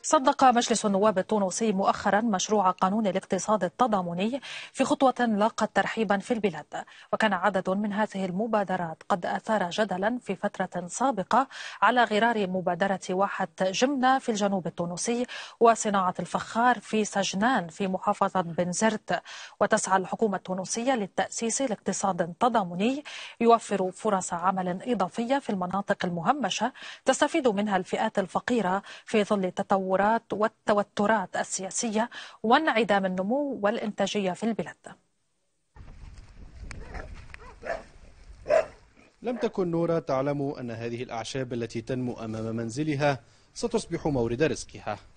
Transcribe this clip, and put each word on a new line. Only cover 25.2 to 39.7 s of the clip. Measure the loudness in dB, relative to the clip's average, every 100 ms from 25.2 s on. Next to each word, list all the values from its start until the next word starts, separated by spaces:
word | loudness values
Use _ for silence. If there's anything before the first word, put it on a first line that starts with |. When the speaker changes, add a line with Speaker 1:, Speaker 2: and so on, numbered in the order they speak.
| -2 -2
Speaker 1:
في | 0
المناطق | -4 -2 -4 -2 -2 -2
المهمشة | -4 0 0 0 -2 -4 -6 -18 -4 0
تستفيد | 2 2 4 2
منها | 2 0 0
الفئات | -2 -2 -2 -2
الفقيرة | -2 -4 0 0 2 -2 -4 -20 0
في | 2
ظل | 2 2 0
التطورات | -2 0 0 2 2 4 2 _
والتوترات | -2 -2 _ 0 2 0 0 2 2 0 -6
السياسية | -6 -6 -6 -4 -2 -2 -2 -6 -18 -6
وانعدام | 4 4 4 2 4 2 2
النمو | -2 -2 -2 -2 0
والإنتاجية | 0 0 -4 -2 -2 0 -2
في | -2
البلاد. | -4 -4 -6 -10 -20 -20 _ _ _ _ _ _ _ -20 -20 -18 -18 -20 -20 -20 -20 -16 -14 -12 -12 -12 -12 -14 -16 -18 -20 -14 -8 -8 -10 -20 -20 -20 -20 -18 2 2 2 -10 _ _ -20 _
Speaker 2:
لم | -6 -2
تكن | -2 0 0